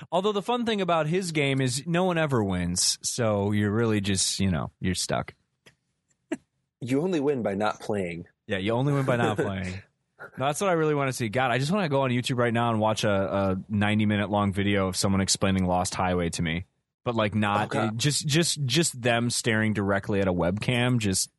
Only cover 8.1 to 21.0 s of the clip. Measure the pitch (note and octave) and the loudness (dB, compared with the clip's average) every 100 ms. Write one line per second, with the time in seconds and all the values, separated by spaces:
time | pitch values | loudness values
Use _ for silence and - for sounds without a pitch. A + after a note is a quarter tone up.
8.1 | E2+ - _ - F#2+ G2+ A#2 C#3 C#3+ C3+ | -6 -12 _ -6 -4 -2 0 0 0 0
9.1 | A#2+ A2+ G#2 A2 F#2+ F#2 F#2+ - _ _ | 2 0 0 -4 -4 -6 -8 -14 _ _
10.1 | - - - C3+ D3 G3+ E3 D#3 D3 C3+ | -20 -16 -4 -2 0 0 2 2 0 -2
11.1 | A#2+ A#2 B2 C3 B2 C#3+ G#3 D#3+ C#3 C3 | -2 -2 0 0 0 0 0 0 0 2
12.1 | B2 A#2 B2 A#2+ A#2 A#2 A2 G#2+ G#2+ G#2+ | 0 0 2 2 2 2 2 2 2 2
13.1 | G2 F#2 G2 F#2+ F#2+ - G#2 G#2 G#2+ G#2+ | 2 2 0 0 0 -2 0 2 2 2
14.1 | G#2 G2 G#2 G2+ G2 G2+ G2+ F#2+ F#2 G2+ | 0 0 2 2 0 2 2 0 0 0
15.1 | G2 F#2 - G2 F#2+ F2+ F2+ F2+ - F#2 | 2 0 0 2 2 2 0 -2 -2 0
16.1 | F2+ E2+ - E2 E2+ - _ _ _ B2 | 0 -2 -2 -2 -2 -6 _ _ _ -4
17.1 | A2+ G#2+ A2 G#2 G#2 A2 C#3 A2+ A2+ D3 | 0 0 0 0 0 0 -2 -2 -2 -2
18.1 | C3+ D3+ D3+ E3 D3 C3 C#3+ E3 B2 A#2+ | -2 0 0 0 -2 0 0 0 0 0
19.1 | A#2 A#2+ - B2 A2 A2 G#2 G2 G2 - | 2 0 0 0 2 2 0 0 0 0
20.1 | G2+ F#2+ F2 E2+ G#2 - B2 B2 B2 | 0 0 2 0 0 0 0 2 0